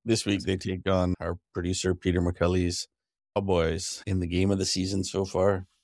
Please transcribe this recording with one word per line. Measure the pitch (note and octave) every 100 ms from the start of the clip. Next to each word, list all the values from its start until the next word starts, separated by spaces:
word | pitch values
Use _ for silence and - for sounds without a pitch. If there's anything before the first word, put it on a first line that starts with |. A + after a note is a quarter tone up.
This | A2+ A2+ -
week, | G2+
they | F2+ F#2+
take | F#2+ F#2 F#2+
on | F#2 F2+ F2+
our | E2+ F2 -
producer, | - F2 F#2 F#2 F2+
Peter | F#2 F2+
McCully's | F2 F2 E2+ F#2 F2 E2+ - _ _ _ _ G#2
Cowboys | G2 F2+ E2 D#2+ - - -
in | F#2+
the | F2
game | F2+ F#2+
of | G2
the | F#2+
season | F#2+ F#2 G2
so | F#2 G2 G2
far. | F2+ F#2+ G2 F#2+ _